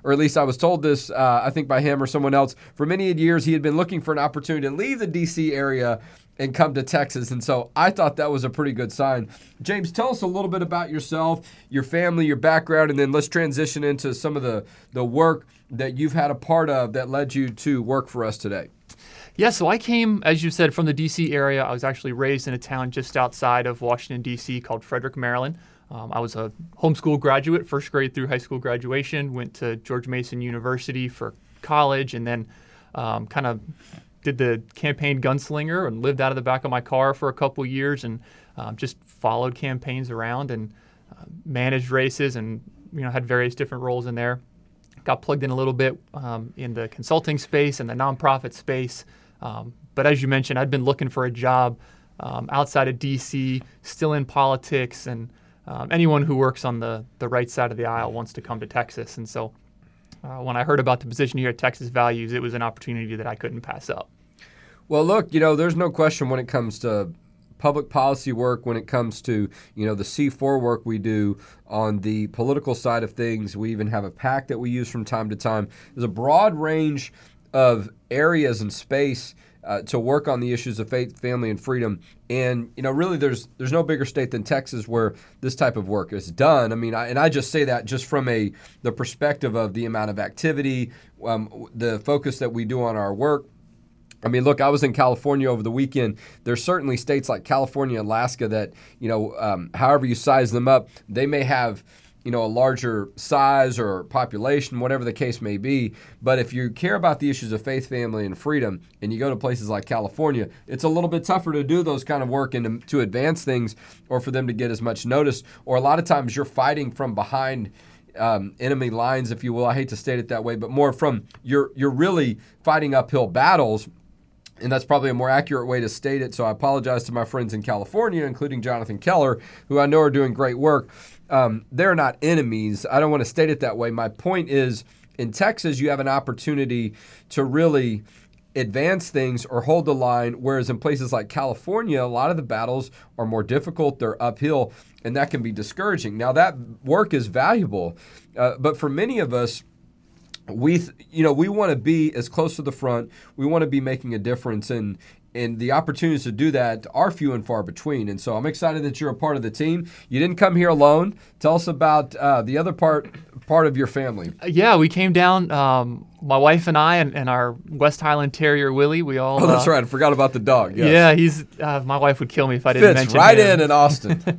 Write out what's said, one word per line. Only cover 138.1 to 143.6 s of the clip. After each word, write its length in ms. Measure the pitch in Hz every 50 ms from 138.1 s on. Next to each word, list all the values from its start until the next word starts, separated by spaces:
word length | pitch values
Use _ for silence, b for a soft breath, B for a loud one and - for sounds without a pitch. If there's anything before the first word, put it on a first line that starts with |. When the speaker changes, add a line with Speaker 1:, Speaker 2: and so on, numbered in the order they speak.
| b b b b b b _ _ -
Speaker 1:
advance 520 | 135 123 107 98 113 147 175 190 180 170 -
things 360 | - 139 131 127 123 120 -
or 160 | - 127 120
hold 220 | 117 143 160 175 143
the 100 | 151 139
line, 400 | 131 127 123 120 120 120 120 120
whereas 360 | 120 123 135 135 131 120 -
in 100 | 123 -
places 320 | - 147 147 123 131 123
like 160 | 127 113 104
California, 760 | - - 151 139 131 117 - - 175 196 226 233 202 147 131
a 40 | 123
lot 260 | 123 120 120 135 165
of 60 | 175
the 60 | 165 135
battles 460 | 113 113 110 117 123 127 131 127 - b b b b b
are 80 | - 113
more 180 | 110 113 110 107
difficult, 560 | 107 127 151